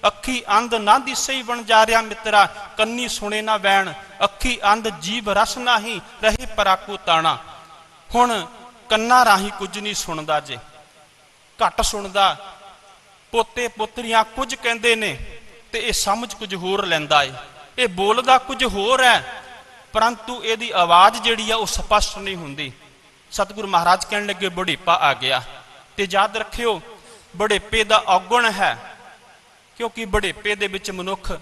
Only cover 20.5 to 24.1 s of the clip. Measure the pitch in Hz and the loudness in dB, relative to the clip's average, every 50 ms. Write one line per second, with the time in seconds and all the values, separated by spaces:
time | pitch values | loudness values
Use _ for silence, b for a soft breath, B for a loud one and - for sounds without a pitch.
20.5 | 226 214 233 233 - 185 175 170 170 175 185 214 220 233 208 240 226 220 220 214 | -4 -4 -4 -4 0 0 4 6 8 8 8 8 6 2 -2 0 0 0 -2 -2
21.5 | 220 226 214 - - - - - 220 208 202 - - 196 196 196 190 175 165 143 | -2 -2 -2 -4 -4 -6 -2 0 0 0 0 0 -6 -8 -8 -8 -8 -8 -10 -12
22.5 | 139 143 147 131 127 - - - _ _ _ _ _ _ _ _ - - 196 190 | -10 -10 -10 -10 -12 -18 -20 -20 _ _ _ _ _ _ _ _ -4 -4 -4 -4
23.5 | 202 208 202 196 190 170 170 175 180 196 - - | -4 -10 -6 0 0 2 4 4 2 2 2 -4